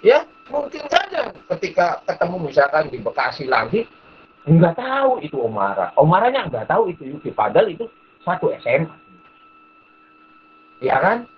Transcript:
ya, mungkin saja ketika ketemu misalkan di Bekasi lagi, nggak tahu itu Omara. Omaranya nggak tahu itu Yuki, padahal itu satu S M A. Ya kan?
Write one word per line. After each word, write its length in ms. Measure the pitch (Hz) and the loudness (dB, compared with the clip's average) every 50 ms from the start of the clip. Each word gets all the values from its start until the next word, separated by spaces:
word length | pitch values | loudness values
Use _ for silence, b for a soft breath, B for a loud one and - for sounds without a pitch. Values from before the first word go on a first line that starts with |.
ya, 240 | - 202 262 302 330 - - - - - | 6 6 4 4 2 -2 -16 -20 -18 -8
mungkin 360 | 254 294 285 277 - 302 294 | -6 -6 -6 -6 -12 -14 -8
saja 480 | 294 302 349 403 381 381 320 - - - - - _ 180 | -2 -2 -2 -2 -2 -6 -6 -6 -6 -8 -16 -8 _ -8
ketika 480 | 165 - 175 160 180 175 170 - - - | -6 -6 -4 0 2 2 2 0 -4 -6
ketemu 440 | - 165 - 170 170 180 180 165 143 | -8 -2 -2 -2 -2 -2 -4 -6 -2
misalkan 360 | - 147 139 139 - 156 156 | 2 2 2 2 2 -2 -2
di 120 | - - 123 | -2 -6 -6
Bekasi 480 | 104 117 - - 127 123 127 - 127 127 | -6 -6 -2 -2 -2 -2 -2 -6 -4 0
lagi, 320 | 127 113 110 113 123 220 226 - - - _ - - - - - _ _ - | 0 0 0 0 -2 -2 -4 -4 -12 -20 _ -20 -20 -20 -20 -20 _ _ 0
nggak 320 | - 160 165 165 170 170 - | 4 6 6 6 4 2 -2
tahu 440 | 247 262 262 277 277 262 254 233 | -4 -4 -2 0 2 2 0 0
itu 160 | - 151 - - | -4 -8 -6 -2
Omara. 520 | 120 113 110 104 98 98 98 98 90 - - - | -2 -2 -2 0 -2 -2 0 -2 -4 0 2 4
Omaranya 480 | 147 156 175 185 220 254 262 269 214 | 4 6 6 4 4 2 2 0 -4
nggak 240 | 165 131 113 110 - | -4 -6 -8 -4 -2
tahu 240 | 156 202 226 185 170 | 0 0 0 -2 -4
itu 240 | - 151 131 143 151 | -8 -12 -14 -14 -10
Yuki, 160 | - 131 - | -12 -10 -4
padahal 320 | - 107 - - - 214 | -2 -2 2 4 2 2
itu 240 | 208 165 165 233 226 _ _ _ _ _ _ | 2 0 -8 -10 -12 _ _ _ _ _ _
satu 320 | - 180 180 - - - - | -6 -6 -4 -2 -2 -4 -4
S 80 | - - | -2 -2
M 200 | 117 123 147 165 | 0 0 0 0
A. 100 | - - - _ - - - _ - _ _ _ _ _ _ 1077 1077 1077 1077 _ _ _ _ _ _ _ _ - _ - - _ _ _ _ _ _ _ - | -2 -8 -20 _ -20 -20 -20 _ -20 _ _ _ _ _ _ _ _ _ _ _ _ _ _ _ _ _ _ -20 _ -20 -20 _ _ _ _ _ _ _ -4
Ya 240 | 123 131 135 139 | -2 0 0 2
kan? 240 | 147 190 226 240 240 - _ | 2 0 0 -2 -6 -14 _